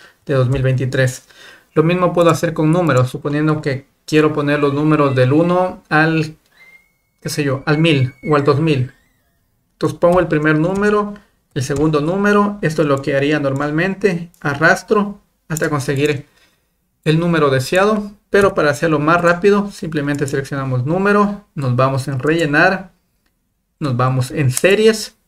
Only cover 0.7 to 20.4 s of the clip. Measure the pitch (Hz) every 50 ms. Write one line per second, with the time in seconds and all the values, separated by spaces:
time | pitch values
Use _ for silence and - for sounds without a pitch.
0.7 | 131 127 139 123 127 131 131 123 - - - _ _ - - - - - _ _
1.7 | _ 160 156 165 180 185 180 175 175 175 170 165 160 160 - 160 160 165 160 156
2.7 | 160 180 - 135 131 127 123 127 - 135 - 151 143 147 151 156 151 151 - 147
3.7 | 131 127 - _ _ _ _ - 156 151 151 151 151 151 147 143 147 147 143 143
4.7 | 139 143 151 156 156 151 147 139 127 127 127 123 143 156 170 175 180 180 185 185
5.7 | 185 - - _ 165 151 156 160 160 160 147 - 156 - _ _ _ _ - -
6.7 | - _ _ _ _ _ _ _ _ _ - 160 - 156 147 139 131 123 - 160
7.7 | 151 147 160 165 151 135 127 127 - _ - 165 147 143 143 151 139 131 160 160
8.7 | 147 127 123 - - _ _ _ _ _ _ _ _ _ _ _ _ _ _ _
9.7 | _ - - 151 156 - - 175 175 185 170 160 165 151 151 156 156 151 160 180
10.7 | 190 196 202 208 208 208 208 208 202 - - _ _ _ _ _ _ 143 127 -
11.7 | 143 139 151 160 156 147 147 160 180 196 202 202 208 208 202 202 202 - - 156
12.7 | 156 - 156 147 139 131 135 151 139 139 139 147 151 147 143 135 135 135 147 151
13.7 | 151 160 175 190 190 190 - 196 175 170 170 - _ _ - 151 139 139 156 170
14.7 | 185 180 - - 214 208 202 208 196 - _ _ _ _ _ - 160 160 165 156
15.7 | 147 139 131 - 143 135 143 151 143 127 - _ _ _ _ _ _ _ _ _
16.7 | _ _ _ _ _ _ _ 156 156 160 170 175 170 160 151 139 131 131 127 -
17.7 | 185 185 196 214 220 202 208 - - - _ _ - 202 202 190 190 - 156 147
18.7 | 139 - 170 170 156 143 147 156 170 175 175 170 175 175 190 202 202 202 202 202
19.7 | - - 202 165 160 151 143 143 143 143 151 131 - 135